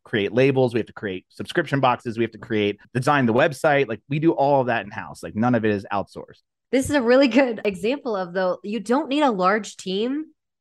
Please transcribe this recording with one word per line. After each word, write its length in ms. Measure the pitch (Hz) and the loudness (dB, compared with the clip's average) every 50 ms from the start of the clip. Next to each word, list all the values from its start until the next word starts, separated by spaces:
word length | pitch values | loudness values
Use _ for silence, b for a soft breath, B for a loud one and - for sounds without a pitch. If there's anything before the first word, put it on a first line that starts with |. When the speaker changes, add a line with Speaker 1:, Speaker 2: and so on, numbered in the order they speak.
| _ | _
Speaker 1:
create 280 | - - 107 98 92 | -4 -2 0 0 2
labels, 400 | 104 123 135 139 131 131 131 120 117 | 2 4 4 4 4 2 2 2 0
we 60 | 113 | -2
have 60 | 95 | -4
to 60 | - | -4
create 340 | - - 113 98 92 92 _ _ | -10 -10 -8 -8 -8 -8 _ _
subscription 520 | _ - 104 - - 175 160 - 143 139 | _ -14 -12 -4 -2 -2 -2 0 0 2
boxes, 360 | 131 123 120 - - 123 104 | 2 2 2 0 -4 -8 -2
we 80 | 117 113 | -2 -2
have 60 | 110 | -4
to 80 | - 110 | -4 -10
create, 400 | - - 113 107 104 104 104 b b b - | -8 -4 0 0 0 0 -2 b b b -6
design 320 | 120 127 147 147 143 127 | -2 0 2 2 2 4
the 80 | 113 110 | 4 4
website. 540 | 123 156 170 139 - - 156 143 139 135 107 | 4 2 2 0 0 0 2 2 2 2 0
Like, 120 | 113 - _ - | -4 -10 _ -6
we 100 | 143 156 | -4 0
do 120 | 156 165 | 2 2
all 280 | 160 - 139 143 143 135 | 2 2 2 2 2 2
of 80 | 123 120 | 2 0
that 160 | 113 113 95 | -2 -2 -4
in-house. 380 | 101 - 104 87 73 - - | -6 -10 -12 -12 -12 -14 -12
Like, 120 | - 85 - | -12 -8 -4
none 200 | 104 117 123 123 | 0 2 2 2
of 100 | 113 107 | 2 2
it 60 | 107 | 2
is 120 | 104 98 113 - | 0 0 -4 -4
outsourced. 500 | 101 98 90 _ - - - - - _ _ _ _ _ _ - | -6 -6 -6 _ -12 -16 -16 -16 -20 _ _ _ _ _ _ -2
Speaker 2:
This 180 | 233 269 262 - | -2 -2 0 0
is 80 | 285 | 0
a 60 | 285 | 0
really 260 | 226 233 247 269 285 247 | 2 4 4 6 4 4
good 320 | 220 277 269 247 220 208 - | 4 2 2 2 -2 -4 -4
example 500 | 214 190 175 180 226 277 285 - 254 214 | -4 -4 -2 -4 -4 -4 -4 -4 -6 -4
of, 160 | 190 185 175 | -4 -6 -4
though, 260 | 175 190 185 180 170 - | -4 -2 -2 -2 -2 -4
you 180 | - 202 214 240 | -6 -8 -8 -8
don't 280 | 185 - 240 285 320 247 | -2 -2 0 0 0 -2
need 140 | 277 302 | 0 0
a 80 | 302 262 | 2 2
large 440 | 214 185 180 185 208 226 202 - - | 2 2 2 2 2 0 -4 -8 -16
team 500 | - - 185 185 202 226 254 277 302 311 - _ _ _ _ _ _ | -12 -8 -6 -4 -4 -2 -2 -4 -6 -8 -10 _ _ _ _ _ _